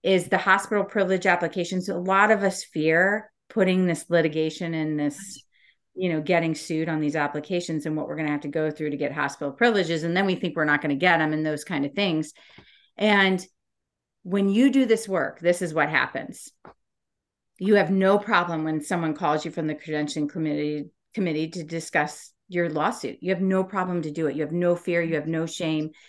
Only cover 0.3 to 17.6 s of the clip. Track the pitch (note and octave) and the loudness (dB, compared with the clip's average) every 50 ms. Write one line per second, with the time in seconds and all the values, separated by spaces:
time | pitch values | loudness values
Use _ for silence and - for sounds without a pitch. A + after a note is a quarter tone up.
0.3 | - F3+ - G3 F#3+ G3 G3 - G#3+ G#3 F#3+ G3+ - G#3+ F#3+ F3+ F#3+ F#3 F3+ F#3+ | -2 0 4 4 4 4 4 0 -2 -2 -2 0 0 0 0 2 2 2 2 2
1.3 | F3 F#3 F3+ E3 - F#3+ E3+ E3+ F#3+ F#3 F#3 G3+ F3+ F3 F3+ F#3 F#3+ G3 G3+ G#3+ | 2 2 2 -2 -2 -4 -4 -2 -2 -4 -4 -4 -4 -4 -2 2 4 4 6 6
2.3 | A3 G3+ G3+ G3 F#3+ - - - - D#3+ D3+ D#3+ D#3+ E3 F#3 G3 G#3 G#3+ G#3+ - | 4 4 2 0 -2 -2 -8 -8 -4 -2 2 2 4 4 4 4 2 0 -4 -8
3.3 | _ _ _ - - A3+ F#3+ F3+ F#3 F#3 F#3 F3+ E3 D3 - - E3+ E3+ D#3 D#3+ | _ _ _ -6 0 2 2 4 4 4 2 2 0 -2 -2 2 2 4 4 2
4.3 | D3+ D#3+ D#3 D#3 D#3 - F3+ E3 E3 D#3+ D#3 D#3 D3+ D3+ D3 D3 D3 - - - | 2 0 -2 -2 -2 -4 -6 -4 -4 -2 -2 -2 -2 -2 -2 -2 -4 -6 -10 -16
5.3 | - - - _ _ _ _ _ _ _ _ _ - - F#3 F3+ E3 D#3 D3+ D3 | -16 -18 -20 _ _ _ _ _ _ _ _ _ -8 -4 -2 -2 0 0 0 2
6.3 | F3+ E3+ E3 E3 D#3+ - - - E3+ D#3 D#3+ E3 D#3+ D#3 D3+ D3 D3 D#3+ D3 D3 | 2 2 2 0 -2 -4 -4 -6 -4 -4 -2 -2 -2 -2 -2 -2 -2 -2 -2 -2
7.3 | - D#3 D3 - F#3+ F3 F3 - D#3+ D#3 D3 D#3+ D#3 D3+ - - D3+ D3+ D#3+ D3 | -4 -6 -6 -4 -4 -4 -4 -4 -4 -4 -4 -4 -4 -4 -6 -6 -6 -4 -4 -2
8.3 | D3 C#3+ D3 D3 C#3+ D#3+ D#3 D3+ D3 - D#3 D3+ C#3+ C#3 D3 C#3 D3 D#3 C#3+ C#3+ | -4 -4 -4 -4 -4 -2 -2 -2 -4 -4 -4 -4 -4 -2 -4 -4 -2 -2 -4 -4
9.3 | - - D3 C#3+ C3+ - A#3 A#3+ A3+ G3+ F3+ D#3+ E3+ D#3+ D3+ E3+ E3+ F#3 G3 F#3+ | -4 -4 -6 -6 -2 2 2 2 4 2 2 0 0 -2 -2 0 0 2 2 2
10.3 | F#3 - - F3 C#3+ E3+ D#3 D3+ D3 D3 D3 D3+ C#3+ C3+ F3+ F3+ E3+ E3 D#3 D3+ | 0 0 -2 -4 -2 -2 0 2 2 2 0 0 0 2 4 4 4 4 2 2
11.3 | D#3 D3+ D#3 D#3 D3+ D3 - - F3+ C#3+ C#3 C#3+ - - G3+ F#3+ E3 D#3 D#3 - | 0 0 -2 -2 -2 -4 -6 -6 -4 -4 -4 -4 -2 -2 0 0 0 0 -2 -4
12.3 | - _ - - - - - _ _ _ _ _ _ - G3 G#3+ G#3 G3+ G3 F#3+ | -8 _ -20 -20 -20 -20 -20 _ _ _ _ _ _ 0 2 6 6 6 6 6
13.3 | F#3+ F3+ F#3 - _ _ _ _ _ _ _ _ _ _ _ _ _ _ - F3 | 4 0 -2 -6 _ _ _ _ _ _ _ _ _ _ _ _ _ _ -8 -4
14.3 | F3+ G3+ G3 G3 G3 A3 C4 C#4 A#3 C4+ C4 A3 A3+ G#3+ A3 G3 F#3+ F3 C3+ - | -2 0 2 2 4 4 4 6 6 4 4 4 2 0 0 0 -2 0 0 -2
15.3 | - - E3 E3+ F3 F3 F#3 D#3+ D#3 D#3 D3 D3+ D#3 C3+ C3 - - C#3+ - - | -4 -2 2 2 2 2 0 -2 0 0 0 2 2 2 0 0 -2 -8 -10 -10
16.3 | - - - - _ _ - - - _ _ _ _ _ _ _ _ _ _ _ | -12 -16 -18 -20 _ _ -20 -20 -20 _ _ _ _ _ _ _ _ _ _ _
17.3 | _ _ _ _ _ - | _ _ _ _ _ -4